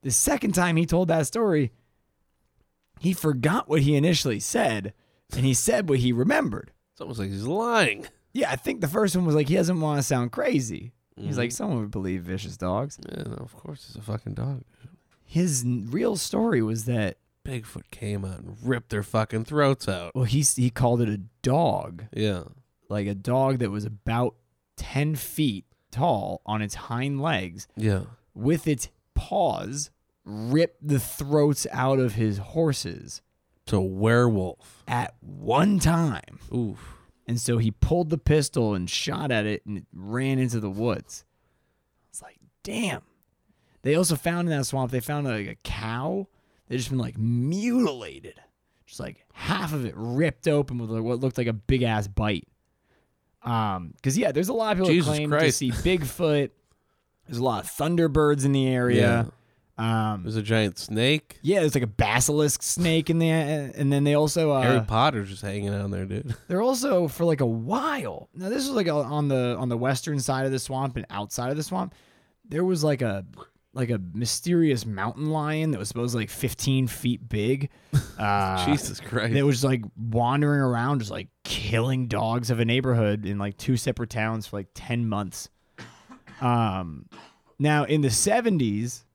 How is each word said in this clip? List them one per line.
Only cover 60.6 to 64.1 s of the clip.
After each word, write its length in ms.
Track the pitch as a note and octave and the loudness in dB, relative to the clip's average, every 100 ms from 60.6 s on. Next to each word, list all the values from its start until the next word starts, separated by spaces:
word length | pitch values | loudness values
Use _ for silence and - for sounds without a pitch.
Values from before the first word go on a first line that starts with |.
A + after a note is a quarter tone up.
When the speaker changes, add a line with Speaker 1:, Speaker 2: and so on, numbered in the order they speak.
| G#2+ F2 | 2 -2
Speaker 2:
snake. 600 | - G#2+ B2 D3+ _ - | -4 0 2 2 _ -6
Speaker 1:
yeah, 180 | C#3 G3 | 2 4
there's, 140 | D#3 | 4
like, 100 | C#3 | 2
a 20 | A#2+ | -2
basilisk 760 | - A2 A#2 B2+ D3 D3+ - | 0 2 4 2 2 2 0
snake 480 | - - F3 E3 D#3 | -4 0 2 2 2
in 80 | E3 | 2
the, 100 | E3 | 4
and 640 | D#3+ C#3+ D3+ C3+ - C#3 | 2 2 -2 -4 -2 2
then 120 | C#3+ | 4
they 100 | C#3+ | 4